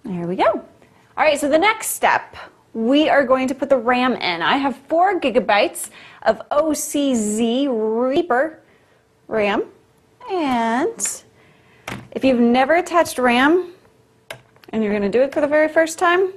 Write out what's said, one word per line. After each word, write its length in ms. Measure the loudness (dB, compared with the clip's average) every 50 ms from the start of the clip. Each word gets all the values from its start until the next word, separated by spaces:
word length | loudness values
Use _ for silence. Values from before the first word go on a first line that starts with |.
| _
There 220 | -8 -8 -6 -6
we 120 | -6 -2
go. 80 | 0 0 0 0
All 100 | -2 -8 -14 _ _ _ _ _ _ _ _ _ 0 2
right, 120 | 2 2
so 120 | 0 0 2
the 100 | 2 4
next 280 | 2 2 0 -2 -6
step, 500 | -8 -6 -2 0 2 2 0 -2 -6 -18 -20 -20 -20 _ _ _ _ _
we 360 | -4 0 2 4 4 4 4
are 160 | 4 2 4
going 200 | 2 2 2 2 -4
to 40 | -4
put 140 | -6 0
the 100 | 0 0
ram 360 | 2 2 0 0 2 2 0 0
in. 280 | -2 -2 -4 -4 -2
I 140 | 0 0 0
have 220 | 0 0 -2 -4 -6 -6
four 320 | _ 0 2 2 2 0 0
gigabytes 720 | -2 0 0 0 2 2 2 2 2 0 -2 -10 -14 -16 -16 -20 -20 -20 -20 -4
of 200 | -2 -2 -2 -2 -4 _
O 220 | 0 0 0 0
C 420 | -2 -4 -6 -6 -4 -2 0 0 0
Z 540 | 0 -2 -2 -2 -2 -2 0 0 0 -2
Reaper 960 | -2 -2 -2 -2 -2 -2 0 -2 0 0 -2 0 0 0 0 0 -2 -6 -14 _ _ _ _ _ _ _ _ _ _ _ _ _
ram. 380 | -6 -4 -2 0 0 -2 -4 -6 -8 -14 _ _ _ _ _ _ _ _ _ -10 -6
And 920 | -4 -4 -2 -2 -2 -2 -2 -2 -2 -2 -2 -4 -4 -6 -8 -8 -10 -12 -18 _ _ _ _ _ _ _ _ _ _ _ _ -16 -16 -16 -16 -12
if 120 | -8 0 0
you've 160 | 2 2 4
never 420 | 4 2 4 2 2 2 2 0
touched 360 | 0 0 0 0 0 0 -2
ram 560 | -2 0 2 2 2 4 4 2 2 0 -4 -14 -20 _ _ _ _ _ _ _ _ _ _ -20 -20 _ _ _ _ -18 -8
and 120 | -6 -4
you're 120 | -2 -2 -2
gonna 160 | -2 -2 0
do 120 | 2 2
it 120 | 0 2 0
for 80 | -2
the 60 | -2
very 200 | 2 2 2 2
first 320 | 2 2 0 0 0 -2 0
time 320 | 0 2 2 2 0 -2 -4